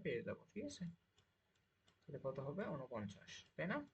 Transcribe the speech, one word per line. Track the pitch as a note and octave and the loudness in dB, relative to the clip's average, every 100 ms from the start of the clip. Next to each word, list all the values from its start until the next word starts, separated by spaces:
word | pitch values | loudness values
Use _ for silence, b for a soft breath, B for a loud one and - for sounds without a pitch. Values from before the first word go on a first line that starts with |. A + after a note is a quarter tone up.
পেয়ে | D#3+ A#2+ - | 4 2 2
যাব, | - - | -2 -4
ঠিক | G#3 - | -2 -2
আছে? | - E3+ - _ _ - _ _ _ _ _ _ - | -2 -4 -4 _ _ -20 _ _ _ _ _ _ -18
তাহলে | - C#3+ C3+ | -6 -2 0
কত | C3 C3+ | 2 2
হবে? | E3+ G#3+ | 2 2
ঊনপঞ্চাশ, | D3+ C3 A#2 G2+ - - - - - | 0 0 -2 -2 -4 -10 -12 -8 -2
তাই | E3+ | 2
না? | C4+ D4 | 2 0